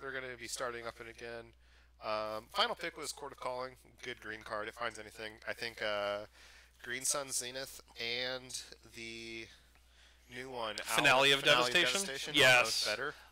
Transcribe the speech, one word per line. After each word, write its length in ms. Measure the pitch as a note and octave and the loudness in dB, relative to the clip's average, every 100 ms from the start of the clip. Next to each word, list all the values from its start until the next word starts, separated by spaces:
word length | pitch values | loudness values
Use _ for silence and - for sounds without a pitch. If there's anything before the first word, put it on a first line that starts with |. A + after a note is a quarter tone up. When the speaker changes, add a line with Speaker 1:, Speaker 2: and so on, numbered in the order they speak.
Speaker 1:
They're 120 | C3+ | -8
gonna 240 | C3 C3 B2 | -8 -8 -10
be 80 | A2+ | -8
starting 400 | - B2+ A#2 A#2 | -6 -6 -6 -10
up 140 | - | -10
in 80 | A#2 | -14
again. 460 | A2+ A#2 A#2 A#2 - - - - - | -12 -12 -10 -12 -20 -20 -20 -20 -10
Um, 400 | A2+ G#2+ G#2+ A2 A#2+ | -2 0 0 -6 -6
final 240 | - A#3 G3+ | 0 0 0
pick 200 | E3+ E3 | -6 -8
was 140 | C#3 | -10
Court 220 | - C#3 | -8 -10
of 80 | C3 | -8
Calling. 320 | C3 B2+ C3 B2+ - - | -6 -4 -6 -10 -20 -14
Good 160 | B2+ A#2+ | -12 -10
green 220 | G#2+ A2 | -10 -10
card. 240 | G#2+ A2 G#2+ | -4 -4 -4
It 60 | |
finds 220 | - A#2 G#2+ | -4 -6 -6
anything. 320 | G#2+ - A2 A2 A2 | -14 -10 -10 -10 -8
I 60 | |
think, 280 | G#2 A#2 A2+ | -6 -6 -2
uh, 440 | A2 G#2 G2+ G2+ G#2+ - - - - - | 0 2 0 -2 -6 -18 -20 -20 -20 -16
Green 200 | B2+ B2 | -8 -4
Sun 280 | C3 D3 C3+ | 0 -2 -2
Zenith 480 | A#2+ B2 C3 C3+ - - - | -4 -4 -8 -10 -14 -16 -8
and 560 | A#2 A#2+ B2+ B2+ B2+ B2 - - A#2 | -4 -2 -2 -4 -8 -12 -12 -18 -18
the 520 | A2+ A2+ A2+ A2+ A2+ A2+ - - - _ - - - - | -12 -10 -10 -10 -10 -12 -18 -20 -20 _ -20 -20 -20 -16
new 180 | B2 C3 | -12 -10
one, 260 | B2+ A2 G#2 - | -6 -4 -4 -2
Owl 80 | A2+ | 4
Speaker 2:
Finale 340 | D3 C3 C#3 | 6 8 8
of 80 | C#3 | 6
Speaker 1:
Finale 320 | D3 B2 B2 | 6 6 6
Speaker 2:
Devastation? 280 | D3 E3+ G3 G3 | 4 4 2 -2
Speaker 1:
Devastation, 280 | - - D3 | -6 0 8
Speaker 2:
Yes. 200 | C3 B2 | 10 10
Speaker 1:
almost 280 | A2+ - A2+ | 6 2 0
better. 280 | G#2+ C#3+ - - | -2 -4 -8 -16